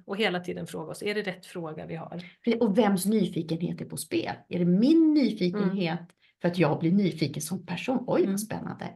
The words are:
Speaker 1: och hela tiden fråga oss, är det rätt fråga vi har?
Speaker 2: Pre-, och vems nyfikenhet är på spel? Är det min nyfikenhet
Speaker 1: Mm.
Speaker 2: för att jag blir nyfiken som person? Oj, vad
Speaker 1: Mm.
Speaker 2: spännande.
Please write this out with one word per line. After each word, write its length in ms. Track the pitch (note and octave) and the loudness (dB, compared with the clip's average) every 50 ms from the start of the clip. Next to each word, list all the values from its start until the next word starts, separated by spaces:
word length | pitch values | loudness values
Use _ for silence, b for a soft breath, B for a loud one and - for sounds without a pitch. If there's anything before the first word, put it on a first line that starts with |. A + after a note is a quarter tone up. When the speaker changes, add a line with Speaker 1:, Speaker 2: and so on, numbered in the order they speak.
| _ | _
Speaker 1:
och 120 | - F#3+ F#3+ | -8 -4 0
hela 220 | A3 G3 F3+ F3+ | 0 0 0 -2
tiden 280 | F3 - F3 F3+ E3+ - | -4 -6 -8 -8 -8 -8
fråga 240 | - F3 D#3+ D#3+ | -8 -10 -10 -10
oss, 120 | - - G#3 | -10 -8 -6
är 120 | G#3 G#3 | -4 -4
det 60 | G#3+ | -4
rätt 240 | G#3 F#3+ F3+ F3+ - | -4 -6 -8 -10 -12
fråga 400 | - - F#3 E3 D#3 D#3+ E3+ E3+ | -14 -10 -10 -8 -8 -10 -10 -10
vi 100 | E3 E3+ | -10 -10
har? 260 | D#3+ D#3+ - - F3 F3 B B _ - | -10 -10 -10 -12 -12 -14 B B _ 0
Speaker 2:
Pre-, 120 | A#3 A3+ A3+ | 0 2 4
och 180 | A#3+ G#3 F#3 A#3+ | 4 4 4 4
vems 280 | A3+ G3+ G3 F3 F3+ | 4 4 4 2 2
nyfikenhet 760 | G3 A3 A3 F#3 F3 - D#3+ D#3+ D#3+ E3 D#3+ F3 D#3+ E3+ - | 2 2 2 2 0 0 -4 -4 -2 -4 -4 -4 -4 -6 -6
är 40 | E3 | -10
på 120 | - - D#3 | -10 -10 -10
spel? 380 | - - - - - - - - - - | -8 -4 -4 -2 -2 -4 -6 -10 -10 -6
Är 100 | - F3 | -2 0
det 60 | F3+ | 2
min 480 | F3 F3+ F#3+ A3+ C#4 D#4+ E4 D#4+ D#4 D4+ | 4 4 6 6 6 6 6 6 6 6
nyfikenhet 840 | D4+ C4 G#3+ - - F3+ F3+ F3+ G#3 G3+ F3+ F#3 G3+ F3+ E3 E3 E3+ | 4 4 2 2 0 0 0 0 0 0 0 0 0 -2 -2 -2 -4
Speaker 1:
Mm. 60 | - b b b b b b _ | -8 b b b b b b _
Speaker 2:
för 60 | - F3 | -2 -2
att 100 | F3 F3+ | 2 2
jag 220 | D#3+ D3 D#3 D3+ | 2 2 2 2
blir 120 | E3 D#3+ | 2 2
nyfiken 500 | F3+ G3+ G3+ E3+ - - D#3+ C3+ - D3+ | 4 4 4 2 0 0 -2 -2 -2 -4
som 240 | - - F#3 F#3+ - | -6 -6 -6 -8 -6
person? 320 | - F3 F3 - - C4+ - - - | -6 -8 -6 -4 -2 -2 -2 -2 0
Oj, 120 | - D4 | 2 2
vad 60 | F#4 G3 | 2 2
Speaker 1:
Mm. 100 | G3 G3+ | 0 -2
Speaker 2:
spännande. 480 | A3 - - E3+ - - - - - - - | -4 -6 -8 -8 -8 -8 -10 -10 -10 -12 -8